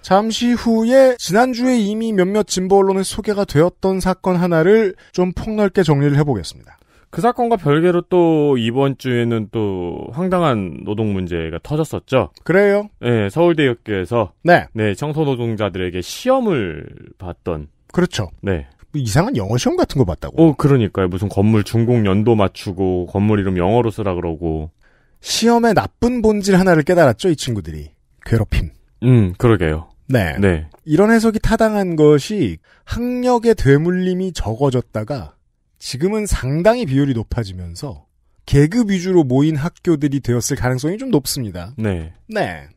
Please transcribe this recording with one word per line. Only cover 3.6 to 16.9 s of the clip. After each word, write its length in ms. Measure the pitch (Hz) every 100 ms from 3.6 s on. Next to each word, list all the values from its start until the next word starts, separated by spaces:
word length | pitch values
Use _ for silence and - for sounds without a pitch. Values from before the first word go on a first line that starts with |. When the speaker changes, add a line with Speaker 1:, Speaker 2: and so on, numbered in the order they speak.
| 175 - 190 190
Speaker 1:
사건 360 | 180 180 190 180
하나를 580 | 180 165 165 220 208 - _
좀 200 | - 180
폭넓게 500 | 175 - 214 202 202
정리를 340 | 165 139 143 143
해보겠습니다. 640 | 151 113 80 65 57 _ _ _ _
Speaker 2:
그 140 | -
사건과 340 | 220 247 240 226
별개로 460 | 147 147 175 175
또 540 | 170 180 170 156 147 131
이번 400 | 113 120 139 131
주에는 500 | 131 120 117 113 107
또 460 | 117 104 95 87 78 -
황당한 680 | 123 185 185 165 113 92 73
노동 300 | 85 104 110
문제가 440 | 98 90 85 80 82
터졌었죠. 680 | - 151 160 98 _ 135 92 _
Speaker 1:
그래요? 460 | - 175 202 202 208 _
Speaker 2:
네, 300 | 117 117 101
서울대학교에서 1000 | 151 175 165 139 120 - 101 90 117 104 _
Speaker 1:
네. 240 | 165 175 -
Speaker 2:
네, 200 | 110 107
청소 300 | 98 147 151
노동자들에게 800 | 147 127 117 107 104 92 90 87
시험을 840 | 87 - 247 262 226 151 95 76 -